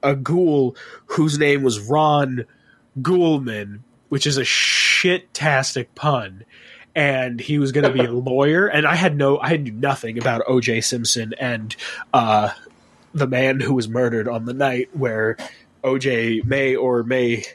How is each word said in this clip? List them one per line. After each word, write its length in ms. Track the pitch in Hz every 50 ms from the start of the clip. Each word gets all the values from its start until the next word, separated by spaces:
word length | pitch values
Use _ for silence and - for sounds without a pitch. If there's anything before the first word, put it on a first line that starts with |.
a 140 | - 139 139
ghoul 600 | 139 131 - 160 175 180 165 151 143 135 123 - - - - - - _ _
whose 300 | - - 160 156 147 143
name 260 | 151 143 143 143 135
was 180 | 127 113 107
Ron 640 | 104 110 143 151 156 151 147 147 143 131 127 123 113 _ _ _ _ _ _ _ _ _ _ 139
Ghoulman, 800 | 127 156 185 180 175 165 156 143 131 120 110 104 104 101 104 104 127 _ _ _ _ _
which 180 | - 139 -
is 120 | 147 143 135
a 80 | 127
shit-tastic 1500 | - - - - - - - - - - - - 185 180 180 180 _ _ - 143 156 143 131 135 - - 131 120 _ _
pun. 500 | - - 151 143 127 107 95 95 95 107 _ - - - - - - - _ _
And 460 | 160 147 143 135 131 127 127 120 117
he 180 | 110 - 151 147
was 140 | 143 135 127
gonna 180 | 147 143 139
be 140 | 131 131 123
a 60 | 120
<laughs> 20 | 120
lawyer, 540 | 123 127 131 127 135 139 147 156 170 196 208
and 200 | - 147 151 147
I 80 | 165
had 220 | 165 180 185 151 143
no, 200 | 139 139 139 143
I 160 | 113 127 170 156
knew 160 | 147 123 107
nothing 440 | 110 127 143 135 - - 113 113 120
about 260 | 117 135 117 117 - -
O 140 | 131 127
J 180 | 120 127 113 113
Simpson 540 | 110 - - 120 117 113 - 120 113 110 117 -
and, 380 | 135 123 120 113 110 107 - - - - - - - _ -
uh, 380 | 131 117 113 107 107 107 101 - - - - _ _ _ _ _ _ _ _ -
the 140 | 160 143 131
man 320 | 127 127 131 131 135 135
who 140 | 127 127 135
was 160 | 127 113 110
murdered 400 | 113 123 127 120 117 113 107 123
on 160 | 120 117 113
the 80 | 120 123
night 380 | 135 139 135 127 123 127 - -
where 400 | 156 135 123 110 110 110 110 113 - - - - - _ _ _ _ -
O 140 | 135 131 135
J 440 | 131 135 127 113 117 113 113 110 107
may 280 | 113 135 139 135 135 127 127
or 260 | 123 127 123 120 113
may 400 | 117 131 127 123 120 117 120 - - -